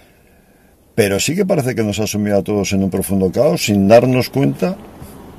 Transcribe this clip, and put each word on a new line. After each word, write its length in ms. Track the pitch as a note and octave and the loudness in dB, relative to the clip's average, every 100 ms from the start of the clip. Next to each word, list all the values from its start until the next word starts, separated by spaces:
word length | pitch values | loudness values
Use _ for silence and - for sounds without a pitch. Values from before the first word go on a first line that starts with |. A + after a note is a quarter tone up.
| _ _ _ _ _ _ _ _ _ | _ _ _ _ _ _ _ _ _
Pero 240 | - G#2 G2 | 0 0 0
sí 160 | - | -2
que 120 | E3+ G3 | -2 0
parece 280 | F3+ B2+ | 0 -2
que 80 | A2 | -2
nos 160 | G#2+ G#2 | -2 -2
ha 80 | G#2+ | -4
sumido 320 | G#2 G#2 G2+ | -2 0 0
a 60 | |
todos 280 | F2+ G#2 F#2 | 0 -2 0
en 120 | G2 | 0
un 60 | G2 | 0
profundo 420 | G2 F#2 G2 F#2+ | -2 -2 0 0
caos, 320 | F#2+ C#3+ E3+ | 2 0 0
sin 240 | - G2+ G2 | 0 2 6
darnos 420 | A2+ B2+ B2+ A#2+ | 6 6 0 0
cuenta, 460 | C3+ C#3 C3+ F3+ F#3+ - - - - - | 0 -2 -2 -4 -6 -14 -20 -20 -20 -20